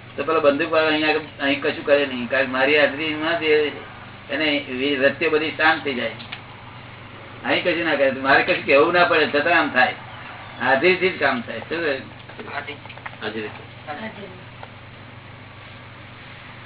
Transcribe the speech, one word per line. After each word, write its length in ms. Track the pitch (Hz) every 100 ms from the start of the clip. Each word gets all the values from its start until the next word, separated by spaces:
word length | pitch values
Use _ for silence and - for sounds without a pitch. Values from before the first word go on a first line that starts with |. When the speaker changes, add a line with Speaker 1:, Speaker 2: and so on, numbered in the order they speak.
| - -
Speaker 1:
તો 80 |
પેલો 160 | 160 160
બંદૂક 320 | 143 139 165
વાળો 140 | 160 156
અહીં 220 | 151 156
આગળ, 120 | 151 151 -
અહીં 200 | 139 139
કશું 240 | 151 -
કરે 220 | 147 143 139
નહીં, 200 | 127 117
કારણ 180 | 135
કે 60 | 131
મારી 280 | 131 139 151
હાજરીમાં 640 | 135 139 156 151 160 170
જ 20 |
એ, 300 | 156 151 147 - - - - - -
એને 340 | 151 151 143 131
વિ-, 280 | 127 143 135
રસ્તે 320 | 135 139 160
બધી 220 | 151 156
શાંત 340 | 131 160 156
થઈ 100 | 143
જાય. 160 | 123 113 - - - - - - - - - - - - -
અહીં 200 | 123 170
કશું 200 | 175 165
ના 100 | 165
કરે, 160 | 139 135
મારે 320 | 127 135 147
કશું 240 | 180 175 135
કહેવું 280 | 139 165
ના 100 | 175
પડે, 220 | 170 165 135
છતાં 320 | 143 160 170
આમ 120 | 143
થાય. 240 | 127 - - - - - - - -
હાજરીથી 480 | 127 135 175 180 185
જ 120 | -
કામ 200 | 139 123
થાય. 180 | 113 113
શું 260 | - 160
કહે? 140 | 160 131 - - - - 110 143 147 147 - - - -
Speaker 2:
હાજરી. 280 | 107 110 104 - - - 151 190 220 208 190 180 - - - - - - - - - - - - - - - - - - - - - -